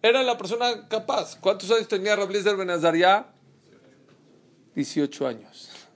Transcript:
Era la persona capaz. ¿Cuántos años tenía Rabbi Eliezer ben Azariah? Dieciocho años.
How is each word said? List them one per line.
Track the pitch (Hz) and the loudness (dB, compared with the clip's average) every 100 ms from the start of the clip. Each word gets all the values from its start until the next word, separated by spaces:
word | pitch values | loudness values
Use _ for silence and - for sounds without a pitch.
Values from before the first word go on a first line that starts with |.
Era | 226 254 | 4 4
la | 254 240 | 2 -2
persona | 190 233 240 220 - | -4 -2 -2 -4 -6
capaz. | 220 220 233 160 - | -6 -2 -4 -4 -2
¿Cuántos | - 190 185 | -2 0 0
años | 226 208 | 0 0
tenía | 202 202 208 | -4 0 0
Rabbi | 196 | 0
Eliezer | 202 196 196 | 0 0 -2
ben | 185 | -2
Azariah? | 175 165 165 180 202 - _ _ _ _ _ _ _ _ _ _ _ _ _ _ | 0 2 4 4 4 0 _ _ _ _ _ _ _ _ _ _ _ _ _ _
Dieciocho | - 139 165 143 - 135 | -8 -4 -4 -4 -4 -8
años. | 113 - - - - - | -8 -16 -20 -20 -20 -20